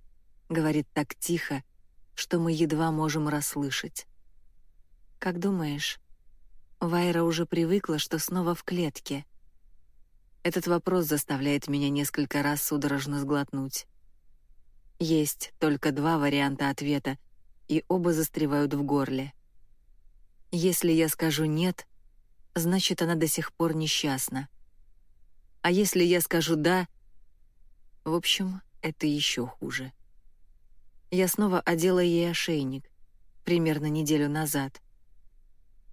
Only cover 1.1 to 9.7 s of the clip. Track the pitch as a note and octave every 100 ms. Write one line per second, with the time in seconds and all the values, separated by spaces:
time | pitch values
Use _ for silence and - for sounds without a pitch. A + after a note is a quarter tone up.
1.1 | - - E3+ - - - - - - -
2.1 | - - F3 E3 D#3+ D#3 D#3 E3 D#3 D#3
3.1 | D3+ D3+ D3 - C#3+ C#3 - - - -
4.1 | - - - - - - - - - -
5.1 | - F#3 F3 G3 F#3 D3+ D3 - - -
6.1 | - - - - - - - E3+ F3 F3
7.1 | E3+ E3 E3 E3 E3+ E3 G3 - D3+ -
8.1 | D#3 - F3+ E3+ E3+ - F3 D#3 - -
9.1 | C#3 - - - - -